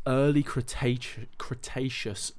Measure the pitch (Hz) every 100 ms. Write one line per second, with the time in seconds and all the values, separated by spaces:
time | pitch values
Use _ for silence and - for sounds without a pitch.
0 | 135 131 143 147 - 135 120 - 123 123
1 | - - 120 - - 123 - 135 131 -
2 | 110 101 -